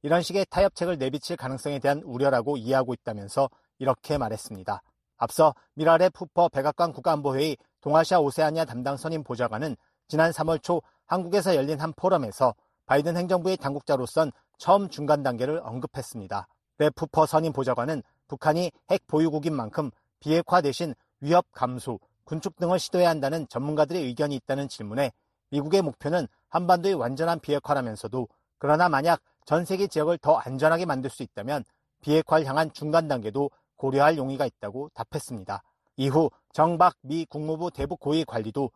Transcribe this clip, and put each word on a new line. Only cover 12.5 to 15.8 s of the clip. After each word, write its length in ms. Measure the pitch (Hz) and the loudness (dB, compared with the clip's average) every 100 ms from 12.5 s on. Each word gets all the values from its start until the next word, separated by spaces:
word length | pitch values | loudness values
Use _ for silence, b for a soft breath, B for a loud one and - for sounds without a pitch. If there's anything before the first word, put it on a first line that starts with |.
| - _ _ - | 0 _ _ 2
바이든 260 | 139 151 175 | 2 2 -2
행정부의 400 | 180 180 175 185 | 0 0 0 -2
당국자로선 760 | 139 139 - 135 123 - 151 - _ _ | -2 -6 0 0 0 0 0 -2 _ _
처음 320 | - 196 196 | 4 4 4
중간 320 | - 147 147 | -4 0 2
단계를 400 | 135 120 131 165 | 2 -2 -2 -4
언급했습니다. 840 | 113 120 | -6 -8